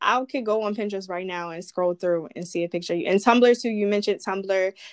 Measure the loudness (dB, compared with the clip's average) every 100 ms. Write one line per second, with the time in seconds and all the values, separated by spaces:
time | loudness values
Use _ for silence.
0 | 0 0 0 -4 0 0 -2 -4 -4 -6
1 | -6 -8 -6 -6 -8 -10 -8 -2 0 0
2 | 0 0 -2 -10 -6 -4 -2 -4 -4 -2
3 | 2 2 4 6 6 4 0 -2 0 0
4 | 0 -2 -4 -4 0 0 0 -4 -16